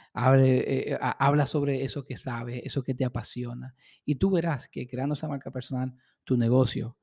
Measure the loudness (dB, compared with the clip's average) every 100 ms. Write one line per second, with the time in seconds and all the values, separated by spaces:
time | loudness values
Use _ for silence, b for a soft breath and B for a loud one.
0 | b 0 6 8 6 4 2 -2 -2 -2
1 | -2 0 2 4 2 0 -2 -2 -4 -6
2 | -8 -10 -8 -6 -6 -8 -6 -4 -4 -2
3 | -2 -2 -8 -8 -8 -8 -12 b b b
4 | -4 0 2 2 0 -4 -6 -10 -8 -4
5 | -4 -4 -6 -8 -8 -10 -6 -4 -4 -8
6 | b b -2 2 4 4 4 0 -8 -10